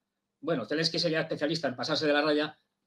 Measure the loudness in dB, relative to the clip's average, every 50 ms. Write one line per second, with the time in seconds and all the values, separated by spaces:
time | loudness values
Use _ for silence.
0 | _ _ _ _ _ _ _ -8 -4 -2 -2 -2 -2 -2 -2 0 0 0 0 0
1 | 0 0 0 0 -2 -2 -2 -2 0 -2 0 0 -2 -4 -4 -4 -2 -2 0 0
2 | 2 2 4 4 4 4 2 2 0 -2 -6 _ _ _ _ _ _